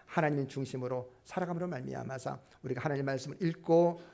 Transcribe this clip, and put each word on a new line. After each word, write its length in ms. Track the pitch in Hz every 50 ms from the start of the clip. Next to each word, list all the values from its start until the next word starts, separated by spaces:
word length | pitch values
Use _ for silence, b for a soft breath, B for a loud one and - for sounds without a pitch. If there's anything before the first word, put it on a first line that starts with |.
| b
하나님의 440 | b - 180 160 147 147 143 135 139
중심으로 640 | - 139 135 127 - 131 127 123 127 127 127 - - - _
살아감으로 440 | - - - 180 170 175 165 180 175
말미암아서 720 | 160 127 131 135 131 131 123 123 135 131 - 135 135 - b b b b -
우리가 180 | 131 131 127
하나님의 220 | - 156 143 139 139
말씀을 380 | 135 135 131 131 143 - -
읽고 600 | 190 165 165 - - - 165 170 170 170 170 170 B B